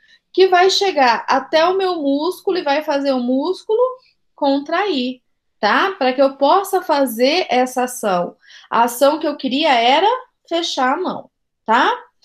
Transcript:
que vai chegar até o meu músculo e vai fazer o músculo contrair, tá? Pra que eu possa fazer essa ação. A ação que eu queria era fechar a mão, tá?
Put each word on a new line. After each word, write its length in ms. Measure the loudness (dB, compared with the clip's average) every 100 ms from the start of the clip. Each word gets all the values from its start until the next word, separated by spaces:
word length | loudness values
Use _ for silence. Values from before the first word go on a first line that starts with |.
| _ _ _
que 160 | 0 2
vai 220 | 4 2
chegar 560 | 2 -2 2 2 2 0
até 380 | -2 0 0 2
o 120 | 0
meu 240 | -2 -2
músculo 560 | -2 -2 -2 -6 -4 -4
e 60 |
vai 200 | -2 -2
fazer 300 | -2 -2 0
o 60 | -2
músculo 640 | -2 -2 -2 -6 -2 0 0 -2 _ _ _ -4
contrair, 840 | -2 -2 -2 -4 -2 -2 -4 -8 _ _ _ -4
tá? 320 | 0 2 0
Pra 200 | 0 -2
que 100 | 2
eu 140 | 0 2
possa 460 | 2 2 2 -4
fazer 640 | 0 0 0 0 0 0 0
essa 340 | 0 0 -2
ação. 520 | -6 -4 -2 -2 -4 -10 _ -20 -4
A 140 | 0
ação 360 | 0 2 2 2
que 80 | -4
eu 100 | -4
queria 360 | -4 -2 2
era 340 | 2 4 4 2 0 -6 _ -6
fechar 440 | -4 -4 -2 -2
a 80 | -2
mão, 280 | -4 -8 -14 _ _ _ 0
tá? 300 | 2 2 -2 -8 _